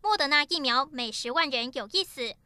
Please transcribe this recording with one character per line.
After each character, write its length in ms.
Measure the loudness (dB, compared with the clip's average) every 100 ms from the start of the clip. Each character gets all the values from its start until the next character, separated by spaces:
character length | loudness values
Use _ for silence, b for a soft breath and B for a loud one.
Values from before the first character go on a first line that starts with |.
莫 160 | 2 2
德 100 | 4
纳 160 | 4
疫 140 | 2 0
苗 280 | 2 2 0
每 260 | -4 -6
十 180 | -6 -2
万 200 | 0 2
人 200 | 0 -4
有 120 | -6 -4
一 100 | -2
死 320 | -2 -6 -8 -10